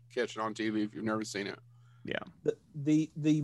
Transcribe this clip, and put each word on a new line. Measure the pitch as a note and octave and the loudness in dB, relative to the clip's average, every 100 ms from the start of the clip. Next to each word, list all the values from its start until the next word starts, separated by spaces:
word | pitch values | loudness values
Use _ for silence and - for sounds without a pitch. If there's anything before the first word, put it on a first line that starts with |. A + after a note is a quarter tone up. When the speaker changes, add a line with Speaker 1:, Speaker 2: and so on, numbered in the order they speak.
| - | -8
Speaker 1:
catch | - A2+ A2 | -2 -2 -2
it | |
on | A2 | -4
T | G#2 A2 | -2 0
V | G#2+ | 0
if | G#2+ F2 | -2 -2
you've | |
never | A2 A2 | -2 -2
seen | G#2+ G2 G2+ | -2 -4 -6
it. | - - - - - - | -6 -14 -20 -20 -16 -6
Speaker 2:
Yeah. | - - - | -6 -6 -4
Speaker 3:
The, | - - _ D3+ | -4 -4 _ -4
the, | C#3+ D#3 D#3 D#3+ | 2 4 2 0
the | D3+ D3+ | 2 4